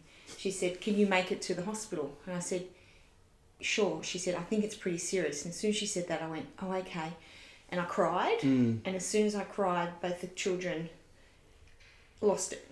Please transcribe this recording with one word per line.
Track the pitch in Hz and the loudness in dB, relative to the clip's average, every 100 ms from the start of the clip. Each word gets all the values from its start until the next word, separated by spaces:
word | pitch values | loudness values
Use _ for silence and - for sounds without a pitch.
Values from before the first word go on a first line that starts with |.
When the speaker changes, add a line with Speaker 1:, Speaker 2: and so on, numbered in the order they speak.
| - - - - | -20 -20 -18 -4
Speaker 1:
she | 196 | -4
said, | 190 180 - | 0 -2 0
"Can | 220 202 | 0 4
you | 202 | 6
make | 185 180 | 6 2
it | 202 | -2
to | - | -2
the | 175 | -2
hospital?" | 180 214 - 160 143 - 185 | -2 -6 -6 -4 -4 -6 -8
And | |
I | 180 | -6
said, | 175 185 180 - - - - - - - - - | -2 -4 -4 -16 -20 -20 -20 -20 -20 -20 -20 -6
"Sure." | - - 190 160 | -2 2 2 0
She | - 180 | -4 -4
said, | 185 | -2
"I | 170 | -2
think | 175 214 | 0 0
it's | 208 - | 0 -2
pretty | 190 170 | -2 -2
serious." | - 190 151 143 | 0 0 0 -2
And | 170 | -6
as | - | -2
soon | 214 | 0
as | 208 | 0
she | 202 | 0
said | 180 175 | -2 -2
that, | 160 | -2
I | 160 | -2
went, | 160 262 - | -6 -8 -8
"Oh, | 185 | -4
okay." | 185 185 175 160 170 - - - - - | -4 -4 -6 -6 -8 -18 -20 -20 -20 -6
And | 180 | -4
I | |
cried. | 175 - 165 180 285 453 | -2 2 4 4 2 4
Speaker 2:
Mm. | 139 131 120 113 | 4 6 6 4
Speaker 1:
And | 190 | -2
as | 185 | -2
soon | - 214 214 | 0 2 2
as | |
I | 208 | 2
cried, | 190 - 190 175 170 175 | -4 0 2 2 0 -2
both | 180 180 | -4 -4
the | 185 | -6
children | - 202 180 180 160 165 - - - - - - - - - - - - - | -4 -2 0 -2 -4 -6 -10 -20 -20 -20 -20 -20 -20 -20 -20 -20 -20 -20 0
lost | 208 175 - | 2 2 -2
it | - - | -8 -10